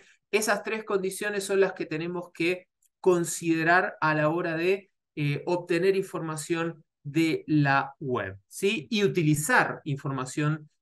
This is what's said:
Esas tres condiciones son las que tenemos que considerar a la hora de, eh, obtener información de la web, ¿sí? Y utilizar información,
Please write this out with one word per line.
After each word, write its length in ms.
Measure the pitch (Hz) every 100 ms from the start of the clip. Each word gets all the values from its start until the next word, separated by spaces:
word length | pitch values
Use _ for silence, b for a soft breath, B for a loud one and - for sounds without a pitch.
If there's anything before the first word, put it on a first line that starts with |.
| B B _
Esas 320 | 208 220 202
tres 220 | 226 220
condiciones 600 | - 196 185 185 208 202
son 160 | 196 196
las 140 | 190
que 120 | 190 165
tenemos 440 | 156 170 175 175
que 340 | - 170 180 - _ _ _
considerar 960 | 190 175 160 - 170 165 165 180 - -
a 140 | 156
la 140 | 151 151
hora 280 | 170 180 160
de, 340 | 175 196 - _ _ -
eh, 260 | 147 143 -
obtener 500 | 175 175 165 190 190
información 880 | 190 170 160 156 - 165 165 160 _ _
de 420 | 143 147 160 - -
la 480 | 151 143 139 139 -
web, 380 | 135 117 95 98 _
¿sí? 380 | - 196 220 135
Y 140 | 202
utilizar 760 | 196 175 151 147 - 240 156 -
información, 840 | 156 139 143 135 127 151 151 156 - _